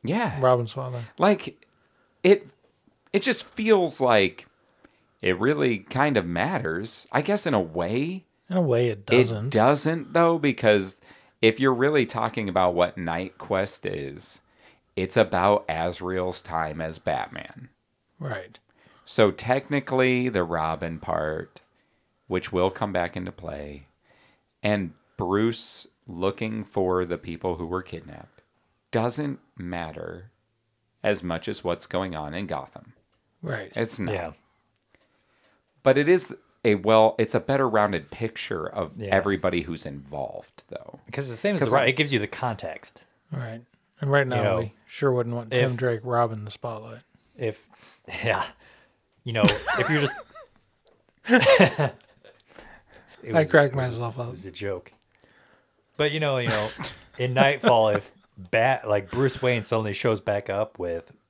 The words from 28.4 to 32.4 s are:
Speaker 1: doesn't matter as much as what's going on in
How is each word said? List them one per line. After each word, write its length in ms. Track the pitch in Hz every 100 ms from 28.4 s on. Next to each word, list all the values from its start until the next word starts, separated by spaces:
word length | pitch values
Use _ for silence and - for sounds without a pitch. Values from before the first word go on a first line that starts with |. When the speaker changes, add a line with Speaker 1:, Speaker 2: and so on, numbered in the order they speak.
| _ _ _ _ _
Speaker 1:
doesn't 480 | 113 120 120 147 131 _ -
matter 760 | 90 87 80 80 82 87 98 _ _ _ _ _ _ _
as 200 | - 101
much 260 | 87 82 -
as 160 | 104
what's 220 | 90 85 -
going 280 | 90 95
on 200 | 80 76
in 120 | 80